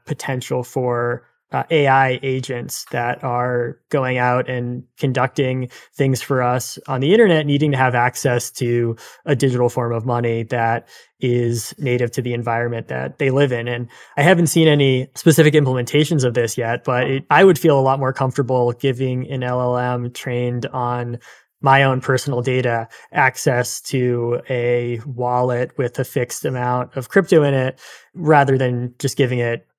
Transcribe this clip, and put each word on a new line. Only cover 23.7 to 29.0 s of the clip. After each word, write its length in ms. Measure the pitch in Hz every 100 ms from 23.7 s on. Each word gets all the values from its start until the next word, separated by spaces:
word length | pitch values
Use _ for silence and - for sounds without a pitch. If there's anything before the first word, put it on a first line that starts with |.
| -
to 580 | - 135 123 120 117 120 -
a 500 | 127 120 120 120 117 139
wallet 640 | 123 123 123 127 123 123 -
with 200 | 123 -
a 40 |
fixed 400 | 127 139 120 -
amount 520 | 139 131 123 123 123 139
of 140 | 123
crypto 340 | 196 175 165
in 100 | 143
it, 240 | 139 131 - - - _
rather 440 | 196 156 151 139 135
than 340 | 127 123 123
just 180 | -